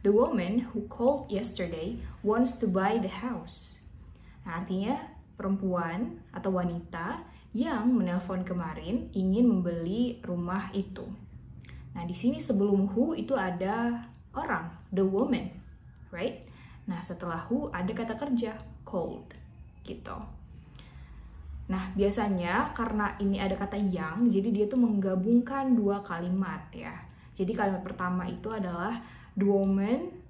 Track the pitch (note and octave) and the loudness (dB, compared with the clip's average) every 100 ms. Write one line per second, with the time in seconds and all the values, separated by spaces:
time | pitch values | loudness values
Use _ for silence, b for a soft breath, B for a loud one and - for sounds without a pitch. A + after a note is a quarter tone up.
0 | G3+ G#3 D4 A#3+ F3 A3+ - G#3+ G3+ - | 6 6 6 2 2 0 -2 -8 -8 2
1 | A#3+ C#4+ - G3+ A#3 - E3+ D#3+ F3+ A#3 | 2 2 -2 -4 -4 -4 -4 -4 -6 -6
2 | B B G3+ A3+ B3 - G#3 F#3 G3 A3+ | B B 2 4 2 2 2 4 4 2
3 | F#3+ - B3 F#3+ - - - - - - | 0 -4 -6 -6 -8 -12 -14 -16 -18 -20
4 | - B B B - E3 F#3+ F#3+ G#3 C#4+ | -20 B B B -8 -6 -2 -2 0 -2
5 | - - - - G3 G3 F#3+ F3 E3 F3 | -4 -16 -20 -6 -2 0 2 0 0 -2
6 | B3 - - - G3 F#3 F3 E3+ - E3 | -4 -6 -12 -4 0 2 0 -2 -6 -6
7 | F3+ - B B B A3 D#4+ B3 A#3 A#3+ | -4 -6 B B B -2 0 2 4 4
8 | F3+ F3+ F#3 F#3 F#3 F3 D#3+ D#3 D#3+ A#3 | 4 0 0 -4 -2 -2 -4 -6 -4 -4
9 | - G3 F#3+ G3+ B3 F#3+ F3 E3+ E3+ A3 | -2 0 2 6 6 6 2 0 -2 0
10 | B3 A#3+ - F3 F3 F#3+ - G3+ F#3+ - | 0 -2 -4 -4 -2 -2 -2 -4 -4 -8
11 | - F#3+ - - - - B B B - | -10 -12 -14 -18 -16 -16 B B B -8
12 | F3 F3+ A#3 C#4+ - G3 G3+ G3 G3 A3+ | -6 0 0 0 0 4 6 6 4 4
13 | D4+ E4 - C4 F#3 F3 F#3+ A3+ A#3 A#3 | 2 2 0 2 2 0 0 2 0 -2
14 | - - - C4 D#4 F3+ E3+ - - F#3+ | -8 -18 -10 -6 -2 -2 -4 -12 -4 2
15 | F#3+ F#3+ C#4+ A#3 - - - - - - | 4 4 2 2 -2 -10 -18 -20 -20 -20
16 | - F3 G#3 - B B B B - E3+ | -12 -4 -4 -4 B B B B -8 -6
17 | - F3 F3 E3 - B3+ D4 F3 F#3 A#3 | -6 -6 -6 -6 -2 -2 0 -2 -2 -2
18 | A#3 A3 C#4+ A#3+ A3 - - - - F#3 | -4 -4 0 0 0 -6 -14 -16 -6 -4
19 | D#3+ - - - - - - - - - | -2 -6 -14 -18 -20 -18 -20 -18 -14 -12
20 | - - - - - B B B B B | -10 -10 -10 -14 -16 B B B B B
21 | B B B B B - - F#3 F#3+ F#3+ | B B B B B -10 -4 -4 -2 2
22 | G3+ G3+ G#3 F#3 F3 G3+ - - A#3 G#3+ | 2 2 0 2 2 2 0 -2 -2 0
23 | G#3 - G3 G3 G3 F#3 G3 G3+ G3 F3 | 0 0 0 2 0 0 -2 0 0 0
24 | D#3 F3 A#3+ G3 G#3+ G3+ G#3 B3+ A#3 G3+ | -2 2 4 6 4 4 4 6 4 4
25 | F#3+ F#3 G3 A#3+ A#3+ C4+ C4 A#3 G3 G3+ | 2 2 6 6 6 0 4 4 4 0
26 | - E3+ F3+ F#3+ F#3 D#3 - - D#3+ - | -2 -4 0 0 0 -4 -10 -12 -12 -12
27 | - B B - F#3+ A3+ G3+ F#3 F#3 - | -16 B B -2 -2 2 2 0 -4 -4
28 | F3+ F3+ F3+ F3+ G#3+ A3 F3+ E3+ G3 A#3 | 0 0 -2 -6 -6 -4 -2 -2 -2 -4
29 | B B B - G3+ G3 G3 G3 G3+ C4+ | B B B 2 4 6 4 4 4 0
30 | F4+ - | -2 -10